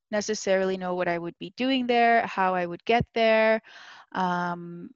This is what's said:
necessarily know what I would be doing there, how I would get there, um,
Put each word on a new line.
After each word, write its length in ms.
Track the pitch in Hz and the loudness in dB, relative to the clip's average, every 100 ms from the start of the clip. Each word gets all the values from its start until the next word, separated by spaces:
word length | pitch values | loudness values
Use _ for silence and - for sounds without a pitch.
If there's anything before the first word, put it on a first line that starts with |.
| _ | _
necessarily 640 | 214 208 214 - 190 190 190 | -6 -4 -4 0 0 0 -2
know 180 | 180 | -4
what 140 | 180 175 | -4 -2
I 100 | 170 | -4
would 180 | 170 - | -6 -10
be 140 | 175 - | -12 -4
doing 300 | 254 262 247 | -2 0 2
there, 360 | 240 233 233 202 | 4 4 4 2
how 280 | - 190 | 0 0
I 100 | 185 | 0
would 200 | 175 175 | -4 -4
get 200 | - 233 - | 0 0 0
there, 460 | - 226 220 220 220 - - - - - | 0 2 4 4 2 -2 -20 -20 -20 -8
um, 800 | - 185 175 175 175 175 175 175 | -2 0 0 -4 -6 -10 -14 -16